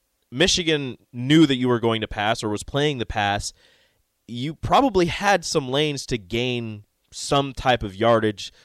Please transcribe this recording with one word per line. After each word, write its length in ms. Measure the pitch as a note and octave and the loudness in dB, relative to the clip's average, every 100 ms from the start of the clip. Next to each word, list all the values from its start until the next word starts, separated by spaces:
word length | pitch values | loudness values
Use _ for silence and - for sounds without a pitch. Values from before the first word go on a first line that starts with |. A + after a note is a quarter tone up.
| _ _ _ | _ _ _
Michigan 680 | B2 F#3+ F#3 D#3+ D3+ C3 - _ | 0 0 0 0 -2 -4 -12 _
knew 320 | A#2+ B2+ D#3+ D3+ | -6 4 6 6
that 100 | B2+ | 4
you 120 | B2+ | 0
were 120 | A#2+ | 2
going 220 | A#2 A2+ | 0 -2
to 60 | G#2 | -4
pass 360 | G#2+ G#2 A2+ | -2 -2 -2
or 60 | G#2+ | -4
was 140 | G#2 | -6
playing 340 | - C#3+ D3+ C3 | -4 -2 -2 -2
the 80 | A2 | -4
pass. 480 | A2+ G2+ G2+ - - _ _ _ _ _ _ - | -2 0 0 -4 -14 _ _ _ _ _ _ -14
You 280 | A#2+ D3 - | -8 -8 -8
probably 500 | - G3 C4+ F#3+ E3+ | 2 4 4 2 0
had 380 | - G3+ F#3 - | 0 0 0 0
some 240 | E3 C3 | -4 -2
lanes 360 | C3+ D3+ C#3 - | -2 -2 -4 -6
to 100 | B2 | -6
gain 680 | F2+ A#2 B2+ A#2+ A2+ G#2 - _ _ | -4 -4 -2 -4 -6 -12 -16 _ _
some 420 | - - C#3+ C#3 | -14 -2 0 0
type 300 | - C3+ A#2 | -2 0 0
of 120 | G#2 F#2+ | -2 0
yardage, 560 | A2+ A2+ A2 G2+ - - | 4 4 2 -2 -10 -18